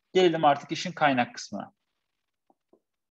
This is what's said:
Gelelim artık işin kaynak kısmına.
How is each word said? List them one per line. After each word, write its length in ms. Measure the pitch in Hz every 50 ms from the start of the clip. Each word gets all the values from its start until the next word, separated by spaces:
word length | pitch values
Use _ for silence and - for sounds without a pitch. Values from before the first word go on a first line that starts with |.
| _ _ -
Gelelim 320 | 180 185 175 160 160 160
artık 280 | 147 143 139 - - 165
işin 200 | 151 - 185 170
kaynak 420 | - 156 143 135 123 120 - -
kısmına. 380 | - - - 104 98 - - _ _ _ _ _ _ _ _ _ _ _ _ _ _ _ _ _ _ _ _ _ _ _ _ _ _ _ _ _